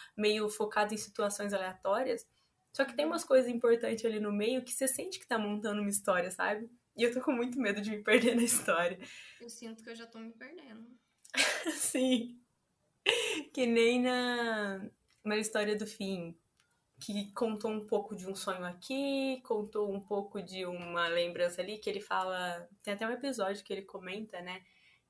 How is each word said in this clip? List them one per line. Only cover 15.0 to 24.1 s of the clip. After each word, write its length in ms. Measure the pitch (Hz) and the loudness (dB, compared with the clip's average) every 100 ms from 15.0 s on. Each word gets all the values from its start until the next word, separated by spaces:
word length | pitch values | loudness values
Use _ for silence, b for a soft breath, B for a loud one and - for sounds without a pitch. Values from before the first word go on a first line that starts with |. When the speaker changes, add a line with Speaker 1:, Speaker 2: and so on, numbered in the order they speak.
| _ _ | _ _
Speaker 1:
na 120 | 214 214 | -4 -2
história 360 | 214 214 208 202 | 0 0 0 0
do 100 | 214 | -4
fim, 500 | - 196 190 170 - _ _ _ _ _ - | -6 -4 -4 -6 -12 _ _ _ _ _ -14
que 320 | - 202 202 | -8 -6 -6
contou 380 | - 226 214 226 | -2 -2 0 -2
um 160 | 214 208 | -4 0
pouco 280 | 208 - 180 | -2 -2 -8
de 120 | 185 | -8
um 60 | |
sonho 300 | 196 - 180 | -6 -4 -4
aqui, 760 | 180 180 - 269 277 277 269 254 | -6 -8 -4 -2 0 0 0 -2
contou 480 | - 214 208 214 208 | -2 -4 -2 -2 -2
um 80 | 196 | -4
pouco 420 | - 202 202 208 | -4 -4 -4 -8
de 240 | 180 185 180 | -8 -6 -6
uma 420 | 175 175 170 170 | -6 -4 0 2
lembrança 520 | 170 175 170 175 175 | 2 0 2 0 0
ali, 160 | 185 214 | -6 -6
que 100 | 202 | -4
ele 120 | 196 | -4
fala, 680 | - 190 185 185 180 175 175 - | -2 -2 0 -2 -2 -4 -10 -12
tem 120 | - | -6
até 120 | 202 226 | -4 -2
um 60 | |
episódio 500 | 240 277 233 190 202 | -2 -4 -2 -2 -2
que 80 | - | -6
ele 100 | 190 | -8
comenta, 580 | 196 190 180 | -8 -12 -8